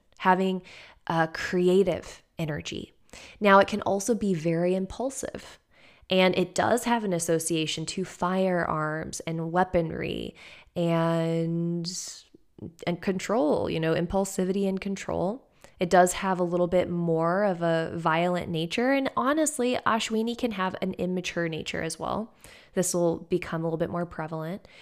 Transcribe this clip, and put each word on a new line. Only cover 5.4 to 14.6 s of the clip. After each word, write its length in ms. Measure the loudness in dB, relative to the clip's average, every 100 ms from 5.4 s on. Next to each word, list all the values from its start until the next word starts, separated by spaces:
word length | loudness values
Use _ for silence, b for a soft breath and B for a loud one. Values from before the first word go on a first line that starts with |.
| -14 -20 _ b b b b
and 260 | 4 4 4
it 180 | 0
does 300 | 0 2 2
have 180 | 2 0
an 100 | 0
association 760 | -2 0 0 0 -2 -2 -4 -6
to 180 | -6
firearms 1160 | -6 -4 -2 0 2 2 0 -2 -2 -4 -6 -8
and 300 | -6 -6 -2
weaponry 880 | 0 2 2 0 -4 -6 -6 -8 B B B B -4
and, 1160 | 0 2 2 2 0 0 0 0 -2 -2 -4 -8 -10 -14 -20 -20 _ -16 -16 -10 -6
and 140 | -4
control, 680 | -2 -4 0 0 2 2 0
you 120 | 0
know, 140 | 0
impulsivity 760 | 0 0 0 -2 -2 -2 0